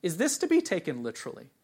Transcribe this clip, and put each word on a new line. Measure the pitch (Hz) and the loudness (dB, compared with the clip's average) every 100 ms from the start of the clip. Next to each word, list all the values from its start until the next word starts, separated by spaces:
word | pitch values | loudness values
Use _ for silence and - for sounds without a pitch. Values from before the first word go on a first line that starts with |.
Is | 185 160 | -2 2
this | 277 - | 0 2
to | 359 | 4
be | 320 | 4
taken | 320 185 165 127 | 4 -2 -2 -4
literally? | 117 110 - - 131 _ | -6 -8 -12 -12 -18 _